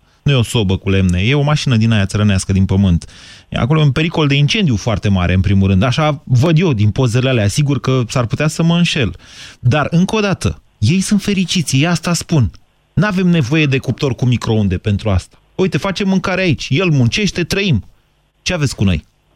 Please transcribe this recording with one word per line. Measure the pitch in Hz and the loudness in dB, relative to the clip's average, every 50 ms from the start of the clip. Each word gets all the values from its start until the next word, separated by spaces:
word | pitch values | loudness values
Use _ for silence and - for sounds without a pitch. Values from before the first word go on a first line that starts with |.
| _ _ _ _ _ | _ _ _ _ _
Nu | 143 | 0
e | 143 | 2
o | 127 110 | 2 0
sobă | - - 120 104 92 95 90 | 0 0 -2 0 0 -2 -2
cu | - 98 | 0 0
lemne, | 95 95 95 92 87 90 98 | 0 2 2 2 0 0 0
e | 120 143 | 0 0
o | 147 | 2
mașină | 143 147 151 143 - 143 120 | 2 0 0 0 0 0 2
din | 107 113 113 | 2 2 2
aia | 113 104 95 | 2 2 0
țărănească | 95 - 104 107 104 98 92 - - 98 | 0 0 0 2 2 2 0 0 0 2
din | 95 95 | 2 2
pământ. | 92 95 98 101 92 85 80 - - - - - - - - - _ | 2 2 2 4 4 2 0 -2 -6 -14 -20 -20 -20 -20 -20 -16 _
E | - - | -4 -2
acolo | - 123 156 156 | 0 0 2 2
un | 151 143 | 2 2
pericol | 120 156 160 170 - 165 156 139 | 2 0 -2 -2 0 0 0 0
de | 139 | 2
incendiu | 143 143 139 - 220 196 143 113 | 2 2 0 0 0 0 0 0
foarte | 98 - 123 104 85 - 104 | -2 -2 -2 -4 -2 0 0
mare, | 98 92 90 85 90 | 0 0 0 0 0
în | 95 | 0
primul | 92 95 98 95 98 98 | 0 0 0 2 2 2
rând. | 98 92 98 | 2 2 2
Așa | 127 117 - 156 151 143 135 - | 0 0 0 0 0 -2 -4 -4
văd | - 131 117 135 175 160 156 | 0 0 2 2 2 2 2
eu | 190 165 131 | 2 2 0
din | 101 107 104 | 2 0 0
pozele | 95 - 131 120 101 127 120 135 | 0 0 0 0 0 0 0 0
alea, | 131 117 101 104 | 0 0 0 0
sigur | - - 147 139 143 127 | 0 0 0 0 -2 -2
că | - 135 131 131 120 110 | -2 -2 -2 0 -2 -2
s-ar | - 127 120 | -2 -4 -2
putea | 107 - - 147 156 | -2 -2 -2 -2 -4
să | - - 165 | -2 0 0
mă | 165 170 | 0 2
înșel. | 175 175 - - 165 117 87 87 - - - - - - - - - | 2 0 0 -2 -2 -4 -4 -6 -10 -16 -20 -20 -20 -20 -20 -20 -4
Dar, | - 120 147 151 139 - | -2 0 0 0 0 0
încă | 170 165 190 - - | 0 0 0 2 0
o | 220 | 0
dată, | 208 202 170 - - 95 - - - _ _ _ | 0 0 -2 -2 -2 -4 -6 -6 -12 _ _ _
ei | 104 110 175 190 | 0 0 2 0
sunt | 185 - 214 190 | 0 0 0 0
fericiți, | - 202 202 190 185 - - 185 151 - - 131 | 0 0 -2 -2 -2 -2 -2 -2 -2 0 0 0
ei | 147 175 | 2 0
asta | 175 156 - 180 170 | 0 -2 -2 -2 -4
spun. | - - - 170 147 113 82 - - - _ _ _ _ _ _ | -4 -2 -2 0 0 0 0 -2 -8 -18 _ _ _ _ _ _
N-avem | - 185 214 185 190 185 175 | -2 0 0 0 0 2 2
nevoie | 170 165 131 107 151 165 151 | 2 2 0 0 0 0 2
de | 139 131 131 | 0 0 -2
cuptor | - - 110 - 147 139 117 | -2 -4 -4 -2 -2 -4 -2
cu | - 131 | -2 0
microunde | 123 120 110 - - 110 110 104 95 92 90 | 0 0 0 0 -2 0 0 0 0 -2 -2
pentru | - 110 101 92 - 107 | -2 -2 -4 -2 -2 -2
asta. | 95 90 - - _ _ _ _ _ | -2 -2 -2 -6 _ _ _ _ _
Uite, | - 190 185 - 156 | -2 -2 -2 -2 -2
facem | - 196 185 - 208 190 | -4 -4 -4 -2 -2 0
mâncare | 190 185 - 196 185 180 | 0 0 -2 -2 -2 -2
aici, | 190 180 123 - - - | 0 0 -2 -2 -2 -2
el | 131 160 196 175 | -2 0 0 2
muncește, | 151 139 120 117 - 214 208 175 - 185 170 | 2 2 2 2 0 0 -2 -2 -2 -4 -4
trăim. | - - 196 208 190 135 92 - - - _ _ _ _ _ _ _ _ _ | -4 -4 -2 0 0 0 -2 -2 -6 -16 _ _ _ _ _ _ _ _ _
Ce | _ - 180 | _ -6 -4
aveți | 165 147 123 - | -2 -2 -4 -2
cu | - 104 | -2 -2
noi? | 95 87 - - _ _ _ _ _ _ | -2 -2 -2 -6 _ _ _ _ _ _